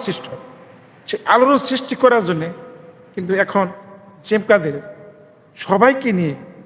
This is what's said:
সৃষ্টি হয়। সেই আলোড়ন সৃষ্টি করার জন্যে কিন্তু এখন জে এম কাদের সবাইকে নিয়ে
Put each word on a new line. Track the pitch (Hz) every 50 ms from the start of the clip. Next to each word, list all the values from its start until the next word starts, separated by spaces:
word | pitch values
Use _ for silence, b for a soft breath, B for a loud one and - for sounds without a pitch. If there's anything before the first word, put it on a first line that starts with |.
| -
সৃষ্টি | 202 165 - - -
হয়। | - - - - - - - - - - - _ _ - - -
সেই | - - - - 196
আলোড়ন | 240 254 269 285 254 269 -
সৃষ্টি | 262 254 262 - 254
করার | - - 254 240 233 190 170
জন্যে | 180 160 160 170 175 - - - - - - - - - - - -
কিন্তু | - 180 175 190 190 196
এখন | - - 202 190 180 185 - - - - - - - - - -
জে | - 214
এম | 214 190 -
কাদের | 214 196 156 151 143 143 - - - - - - - - - - _ _ _ _ _ -
সবাইকে | - - 190 196 226 262 277 269 269 247 202 180
নিয়ে | 170 151 139 - - - - - -